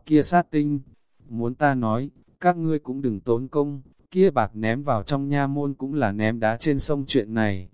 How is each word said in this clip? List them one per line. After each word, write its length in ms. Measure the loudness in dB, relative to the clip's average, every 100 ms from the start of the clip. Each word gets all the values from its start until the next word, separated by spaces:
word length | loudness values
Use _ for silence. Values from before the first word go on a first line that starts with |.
| 2
kia 160 | 2
sát 300 | 4 2 2
tinh, 280 | 0 0 -2 -6 -20 _ _ -12
muốn 260 | -4 -4 0
ta 200 | 0 2
nói, 340 | 0 -2 -4 _ _ -2
các 180 | 0 0
ngươi 220 | 0 -2
cũng 220 | -4 -4
đừng 180 | -4 -4
tốn 280 | 0 -2 0
công, 340 | -2 -2 -4 -14 _ _
kia 180 | 2 2
bạc 220 | 4 -2
ném 300 | 0 -2 -2
vào 200 | 0 -2
trong 260 | 0 -4 0
nha 180 | 0 0
môn 260 | -2 -4
cũng 200 | -4 -6
là 180 | -2 0
ném 280 | 2 0 0
đá 180 | -2 0
trên 220 | 0 0
sông 240 | 0 0 0
chuyện 260 | -2 0
này, 360 | 0 0 -2 -6